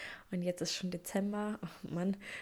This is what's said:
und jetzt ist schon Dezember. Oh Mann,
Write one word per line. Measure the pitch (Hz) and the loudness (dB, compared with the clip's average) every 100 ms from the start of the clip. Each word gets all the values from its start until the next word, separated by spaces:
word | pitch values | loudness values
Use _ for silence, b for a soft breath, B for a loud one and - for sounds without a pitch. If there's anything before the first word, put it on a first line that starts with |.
| B B B | B B B
und | 180 | 0
jetzt | 175 175 | 2 2
ist | 170 | 2
schon | - 185 | 0 0
Dezember. | 180 - 196 202 208 208 214 | -2 0 2 2 2 0 -2
Oh | 165 - 175 | -4 -8 -4
Mann, | 170 185 196 B B | 2 2 2 B B